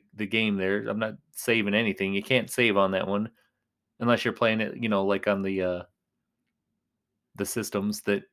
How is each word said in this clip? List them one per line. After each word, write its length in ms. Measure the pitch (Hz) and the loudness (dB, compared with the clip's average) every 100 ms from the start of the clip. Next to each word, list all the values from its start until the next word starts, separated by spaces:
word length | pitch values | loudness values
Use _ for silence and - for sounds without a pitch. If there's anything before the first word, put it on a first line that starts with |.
| _ - | _ -10
the 100 | 101 | -2
game 320 | 110 110 98 | 0 0 0
there. 300 | 95 104 110 | 0 0 -2
I'm 100 | 107 | -4
not 160 | 110 107 _ | -4 -6 _
saving 420 | - - 113 101 107 | -6 0 2 2 2
anything. 360 | 110 95 98 | 2 0 -2
You 120 | 98 | -2
can't 260 | - 127 - | 0 0 0
save 260 | - 120 98 | 2 2 4
on 140 | 95 | 4
that 180 | 95 90 | 2 0
one 220 | 101 120 _ _ _ _ _ _ - | -2 -4 _ _ _ _ _ _ -4
unless 260 | 120 113 117 | 0 2 0
you're 80 | |
playing 280 | - 113 110 | 0 2 2
it, 160 | 107 - | -2 -4
you 120 | 113 | 0
know, 160 | 101 98 | 2 2
like, 220 | 98 107 | 2 2
on 160 | 98 | 0
the, 180 | 95 95 | 0 -2
uh, 220 | 90 90 - _ _ _ _ _ _ _ _ _ _ _ _ _ _ - | -2 -4 -8 _ _ _ _ _ _ _ _ _ _ _ _ _ _ -8
the 100 | 101 | -6
systems 560 | 113 104 101 104 104 | -4 -4 -2 -4 -2
that 220 | - 101 - | -2 -2 -2